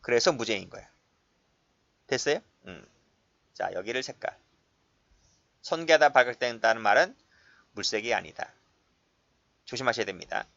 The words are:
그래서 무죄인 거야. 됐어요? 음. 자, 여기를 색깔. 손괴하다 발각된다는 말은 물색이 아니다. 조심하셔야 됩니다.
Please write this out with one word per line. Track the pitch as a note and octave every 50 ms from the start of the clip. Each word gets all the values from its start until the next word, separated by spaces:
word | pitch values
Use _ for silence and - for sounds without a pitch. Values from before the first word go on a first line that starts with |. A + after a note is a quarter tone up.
그래서 | - - A#2+ A#2 - F#3
무죄인 | D#3 A#2+ A#2 G#2+ A2 G2 F#2+ F#2+
거야. | - G2 - - _ _ _ _ _ _ _ _ _ _ _ _ _ _ _ _ _ _ _ _ _ _ _
됐어요? | - C3+ B2 - C#3 D3 G3 _ _ _ _ _
음. | - F2+ C#2+ - _ _ _ _ _ _ _ _ _ _ _ _ _ _
자, | - F#2 F#2 F#2
여기를 | F#2 F#2+ G#2+ A#2+ B2+ C3
색깔. | - - _ - - - _ _ _ _ _ _ _ _ _ _ _ _ _ _ _ _ _ _ _ _ _ _ _ _ _
손괴하다 | - - F3 E3 E3+ D#3+ D#3+ D3+ D3+ D3
발각된다는 | C3+ C3+ B2 B2 A#2+ _ C3 A#2+ A#2 A2+ - A2 A2+ A2+
말은 | A2 G#2+ G#2 B2+ E3+ F#3+ C4+ _ _ _ _ _ _ _ _ _ _ _ _
물색이 | G#2 G2 - - G#2+ G#2+ A#2+ A2+
아니다. | F#2+ E2+ D#2+ - - F2 - _ _ _ _ _ _ _ _ _ _ _ _ _ _ _ _ _ _ _ _ _ _ _
조심하셔야 | - - A#2+ C3 B2 A2+ A#2 G#2+
됩니다. | G2 F#2 E2+ E2 - - G#2+ - _ _